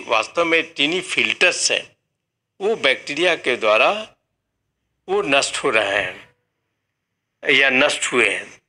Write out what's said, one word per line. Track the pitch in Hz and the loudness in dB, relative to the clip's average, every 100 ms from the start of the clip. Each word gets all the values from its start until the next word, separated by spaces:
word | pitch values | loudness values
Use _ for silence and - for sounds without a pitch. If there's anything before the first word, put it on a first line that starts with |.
| 117 | -2
वास्तव | 113 110 - 170 | -2 -2 -2 0
में | 165 156 | 0 -2
टिनी | - 151 180 | -2 -2 -2
फिल्टर्स | - - 110 - 180 - - | -4 -4 -2 2 0 0 -2
हैं, | 107 - _ _ _ _ _ _ - | -4 -6 _ _ _ _ _ _ -6
वो | 196 208 | -2 0
बैक्टीरिया | 135 127 - 143 180 156 | 0 -2 -4 -2 0 0
के | 156 120 | -2 0
द्वारा | 110 107 147 208 220 _ _ _ _ _ _ _ _ _ - | 2 4 2 0 -8 _ _ _ _ _ _ _ _ _ -4
वो | 202 | -2
नष्ट | 160 135 - - | 2 0 0 -4
हो | 143 | 0
रहे | 110 98 101 | 0 0 -2
हैं | 92 95 - _ _ _ _ _ _ _ _ _ _ _ - | -2 -8 -20 _ _ _ _ _ _ _ _ _ _ _ 0
या | 135 139 | 4 4
नष्ट | 127 143 - - | 4 2 0 -2
हुए | 127 107 | 2 2
हैं। | 90 85 - | 0 -10 -20